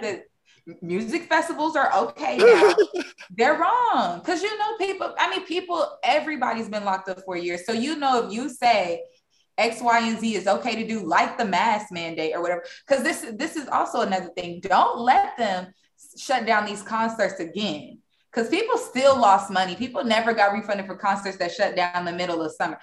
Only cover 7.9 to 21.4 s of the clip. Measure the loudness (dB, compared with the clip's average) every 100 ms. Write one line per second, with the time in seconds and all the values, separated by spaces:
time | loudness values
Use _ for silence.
7.9 | -2 2 2 0 -6 -8 0 2 4 0
8.9 | -4 -10 _ _ _ _ -2 -2 0 2
9.9 | 2 2 -2 -2 0 0 0 -2 -4 -4
10.9 | -6 0 2 2 0 -2 0 2 0 -4
11.9 | -10 -8 -4 -4 -2 -4 -4 -8 -12 -2
12.9 | 0 0 -4 -8 -8 -6 -6 -4 -2 -2
13.9 | -2 -2 -2 -4 -8 -8 -8 0 2 2
14.9 | 2 2 4 2 -2 -2 -2 -6 _ _
15.9 | _ -20 -10 -4 0 2 2 0 -6 -6
16.9 | -2 -2 0 -2 -2 -8 -4 -4 -4 -10
17.9 | -20 _ _ _ -2 0 0 2 0 -2
18.9 | 4 6 6 6 6 4 0 0 -2 -6
19.9 | -2 0 2 2 4 4 2 -4 -6 -6
20.9 | -4 -2 -2 -4 -4